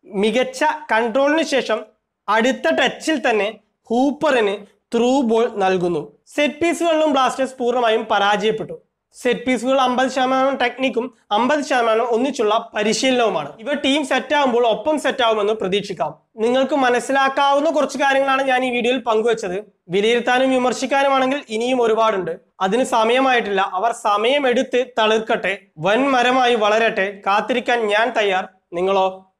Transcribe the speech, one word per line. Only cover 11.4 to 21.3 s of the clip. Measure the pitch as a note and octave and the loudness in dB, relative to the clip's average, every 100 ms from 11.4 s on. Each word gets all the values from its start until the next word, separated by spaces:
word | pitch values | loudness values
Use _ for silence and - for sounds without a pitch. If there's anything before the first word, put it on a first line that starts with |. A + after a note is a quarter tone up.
| B3+ D4+ | 0 0
ശതമാനം | C#4 C4 A3+ A3 | 0 0 2 2
ഒന്നിച്ചുള്ള | A#3+ A3+ C4+ C4 G#3+ A3 A3+ | 0 0 -2 -2 0 0 -2
പരിശീലനവുമാണ്. | A3 G#3 A3 C4 B3 A3 F3 C#3+ - | -2 -2 0 0 2 2 0 -6 -10
ഇവ | A3+ | -6
ടീം | C#4+ C#4+ C#4+ C#4 | -2 0 0 0
സെറ്റ് | C4 C4 | -2 0
ആകുമ്പോൾ | D4 C4+ A#3 A#3+ | 0 2 2 2
ഒപ്പം | G#3 D4+ D4+ | 0 -2 -2
സെറ്റ് | C4+ B3+ | -2 0
ആവുമെന്ന് | A3+ G#3+ G3+ | 0 2 0
പ്രതീക്ഷിക്കാം. | A3 F#3+ G3+ - F3+ D#3 - _ A3+ | -2 -2 -4 -4 -6 -8 -8 _ -4
നിങ്ങൾക്ക് | A3+ B3+ C4 | 0 0 0
മനസ്സിലാക്കാവുന്ന | D4 B3+ B3 A#3+ C4+ C4+ C#4 C#4+ C#4 D#4 | 2 2 0 0 0 2 2 2 2 2
കുറച്ച് | D4+ B3 C4 | 0 -2 0
കാര്യങ്ങളാണ് | C#4 C4+ C#4 C4+ | 0 2 2 0
ഞാൻ | C4+ B3+ | 0 0
ഈ | B3+ | 0
വീഡിയോയിൽ | A#3+ A#3 C4 | -2 -2 -2
പങ്കുവച്ചത്. | B3+ A3 A#3 A3+ G3+ F#3 G#3+ _ - | 0 0 0 -2 -4 -8 -10 _ -4
വിലയിരുത്താനും | F#3+ G#3+ A#3+ A#3+ B3+ C4 | 0 2 0 2 2 2
വിമർശിക്കാനുമാണെങ്കിൽ | C4 B3 B3 C4 C#4 C#4 C4+ B3+ | 2 0 -2 -2 0 2 2 0